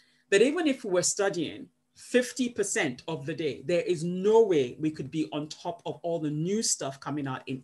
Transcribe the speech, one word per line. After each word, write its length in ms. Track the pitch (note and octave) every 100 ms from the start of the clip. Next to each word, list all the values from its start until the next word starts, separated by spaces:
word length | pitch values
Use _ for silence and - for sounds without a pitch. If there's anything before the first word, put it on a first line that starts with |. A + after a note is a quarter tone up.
| _ _ _
That 120 | G3
even 240 | B3+ F4 D#4
if 180 | C4
we 60 | G#3+
were 120 | F3+
studying 680 | F3 - G3 F3+ A#2+ G2+ - _ _ -
fifty 520 | - B3 B3 - A#3+
percent 540 | A3+ G3 A3+ D#3+ B2 -
of 180 | D#3 C#3
the 80 |
day, 280 | D#3+ D3+ -
there 160 | C3+ F3
is 220 | E3+ E3+
no 380 | F3 F3+ G3+ A3+
way 340 | G#3+ D#3 A#2+ -
we 120 | D#3
could 200 | D#3 C3+
be 180 | D#3 -
on 160 | D3+ D3+
top 340 | - F3 E3+ E3
of 120 | C#3+
all 160 | E3+ E3+
the 100 | D3+
new 320 | D3+ E3+ G#3+
stuff 380 | A#3 - C#3 C3+
coming 260 | D3 D3 C3+
out 160 | C3 -
in 160 | C3